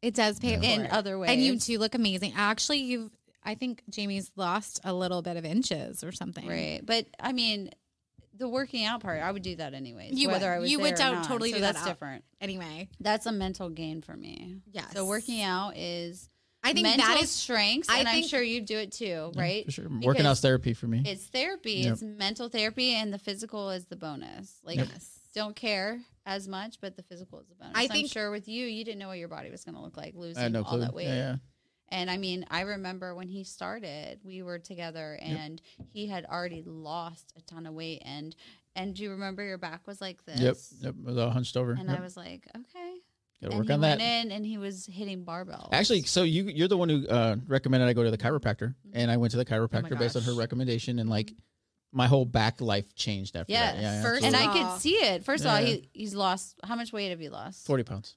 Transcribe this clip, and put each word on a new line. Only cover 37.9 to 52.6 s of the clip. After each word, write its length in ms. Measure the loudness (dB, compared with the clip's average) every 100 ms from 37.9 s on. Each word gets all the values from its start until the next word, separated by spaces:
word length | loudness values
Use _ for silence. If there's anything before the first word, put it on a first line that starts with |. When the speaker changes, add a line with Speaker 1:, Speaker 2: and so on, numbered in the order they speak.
| -8 -10
Speaker 3:
And, 280 | -10 -10 -14 -20 -20 _ -8
and 160 | -8 -6
do 80 |
you 60 | -8
remember 320 | -6 -8 -6
your 140 | -8 -8
back 300 | -8 -10 -14
was 120 | -12
like 220 | -12 -12 -8
Speaker 2:
Yep. 100 | 0
Speaker 3:
this? 360 | 0 0 -8 -12
Speaker 2:
Yep. 160 | -10 -10
It 40 |
was 140 | -6 0
all 140 | 2
hunched 260 | 0 0 -2
over. 140 | -2
Speaker 3:
And 160 | -2 -2
Speaker 2:
Yep. 80 | -2
Speaker 3:
I 20 |
was 140 | -4 -12
like, 320 | -16 -16 -16 -18
"Okay." 380 | -16 -14 -12 -14 _ _ _ _
Speaker 2:
Gotta 100 | -6
Speaker 3:
And 60 | -2
Speaker 2:
work 80 | 2
Speaker 3:
he 60 |
Speaker 2:
on 80 | 4
Speaker 3:
went 180 | 4 4
Speaker 2:
that. 260 | 2 0 0
Speaker 3:
in 60 |
and 140 | -4 -4
he 120 | -4
was 280 | -6 -8 -12
hitting 400 | -10 -8 -8 -8
barbells. 440 | -10 -8 -12 0
Speaker 2:
Actually, 300 | 2 4 4
so 200 | 4 4
you, 220 | 6 4 2
you're 200 | 2 4
the 80 | 6
one 100 | 6
who, 180 | 4 4
uh, 280 | 4 6 2 2
recommended 400 | 2 6 6 6
I 60 |
go 100 | 6
to 80 | 4
the 60 | 4
chiropractor, 580 | 2 2 2 0 -2 -4 -6
Speaker 3:
Mm-hmm. 40 |
Speaker 2:
and 180 | 0 4
I 60 | 4
went 140 | 4
to 60 | 4
the 80 | 2
Speaker 1:
Oh 40 | 2
my 80 | 2
Speaker 2:
chiropractor 300 | 0 0 0
based 160 | 0 2
on 60 |
her 80 | 0
Speaker 1:
gosh. 60 | 0
Speaker 2:
recommendation, 600 | 0 0 0 0 0 0
and, 100 | 2
like, 180 | 0 0
Speaker 3:
Mm-hmm. 640 | -8 _ _ _ _ _ 2
Speaker 2:
my 100 | 6
whole 160 | 8
back 380 | 6 4 4 2